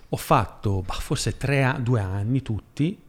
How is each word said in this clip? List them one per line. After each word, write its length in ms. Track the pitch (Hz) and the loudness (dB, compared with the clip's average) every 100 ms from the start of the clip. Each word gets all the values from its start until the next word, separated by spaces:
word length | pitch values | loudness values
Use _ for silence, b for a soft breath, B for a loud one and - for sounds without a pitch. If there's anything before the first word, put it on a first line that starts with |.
| - | -8
ho 60 | - | -6
fatto, 680 | - 147 95 - 104 98 92 | 2 4 4 -2 -2 0 -2
bah, 80 | |
forse 420 | - - 147 - - | -6 -4 -2 -2 -2
tre 280 | 123 139 | 0 2
a-, 140 | 131 - | 2 2
due 200 | 120 123 | 2 2
anni 420 | 95 98 101 131 | 0 -2 0 0
tutti, 540 | 127 107 - - 151 208 | 0 -6 -6 -2 -2 -2